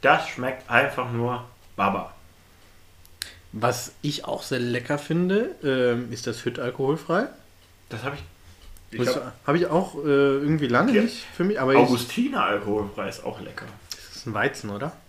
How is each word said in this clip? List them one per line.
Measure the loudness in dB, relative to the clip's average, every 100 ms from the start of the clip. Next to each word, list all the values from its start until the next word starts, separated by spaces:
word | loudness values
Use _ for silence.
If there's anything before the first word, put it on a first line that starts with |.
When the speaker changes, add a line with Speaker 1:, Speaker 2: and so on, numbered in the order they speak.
Speaker 1:
das | 6 4 4
schmeckt | -6 -6 -6 2
einfach | 4 4 -2 -4
nur | -2 -2 -4 -10 -20 -20 -2
Baba. | 0 0 -6 -16 -20 -20 -20 -20 -20 -20 -20 -20 -20 -14 -14 -14 -16
Speaker 2:
Was | -2 0 0 -6 -6
ich | -6 -4 -6
auch | -6
sehr | -4 -4
lecker | -2 -2 -2 -4
finde, | -2 0 2 2 0 -4
ähm, | -2 2 2 2 -4
ist | -8 -6
das | -4 -4
Hütt | -4
alkoholfrei. | -6 -2 0 -2 0 0 0 -6 -20 -20 -20 -20 -14
Speaker 1:
Das | -8
hab | -8 -8
ich, | -14 -20 -20 -20 -20 -20 -14
ich | -2 0
Speaker 2:
Das | 0
Speaker 1:
hab | -4 -8 0
Speaker 2:
hab | 2
ich | 4
auch, | 2 0 -4
äh, | 2
irgendwie | 4 4 4 2 2 4
lange | 4 6
Speaker 1:
Ja. | 4
Speaker 2:
nicht | 4 -2 -14 -2
für |
mich, | 0 2
aber | 4
ich | 6
Speaker 1:
Augustiner | 8 4 0 -2 0 2 0
alkoholfrei | 0 0 -2 -2 -6 -8
ist | -6 -10
auch | -10
lecker. | -12 -14 -16 -18 -16
Speaker 2:
Das | -16 -16 -12
ist | -6
ein |
Weizen, | 0 0 -2 -8
oder? | -6 -8 -10